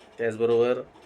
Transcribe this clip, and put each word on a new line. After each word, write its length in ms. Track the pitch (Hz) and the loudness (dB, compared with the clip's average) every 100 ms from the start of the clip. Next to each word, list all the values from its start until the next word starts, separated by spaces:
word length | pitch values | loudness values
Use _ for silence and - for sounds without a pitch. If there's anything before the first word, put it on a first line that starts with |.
| - - | -18 -6
त्याचबरोबर, 640 | 117 107 117 117 120 127 - - | -6 -2 0 2 2 -2 -8 -20